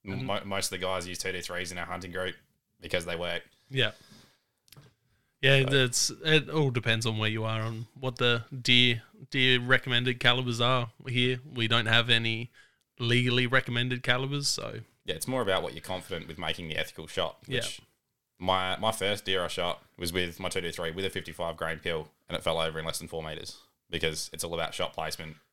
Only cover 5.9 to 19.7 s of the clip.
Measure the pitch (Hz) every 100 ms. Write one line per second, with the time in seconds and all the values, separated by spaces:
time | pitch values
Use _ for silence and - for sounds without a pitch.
5.9 | - - 147 156 156 123 156 139 120 117
6.9 | 113 117 110 107 110 110 110 113 113 113
7.9 | - 127 123 123 120 - 135 120 123 123
8.9 | 117 - - 135 139 131 127 120 127 -
9.9 | 120 123 123 123 123 123 117 120 127 120
10.9 | _ 131 123 123 127 139 120 113 117 110
11.9 | 117 117 117 113 113 120 - _ _ _
12.9 | _ 117 120 123 123 123 131 123 120 123
13.9 | 127 127 127 135 143 139 - - - -
14.9 | _ - 80 - 131 104 92 76 73 -
15.9 | 92 - 87 - 76 80 - 80 - -
16.9 | - 80 - 85 - - 127 - - _
17.9 | _ _ _ _ _ 92 92 92 - 107
18.9 | - 95 101 - 95 87 - 87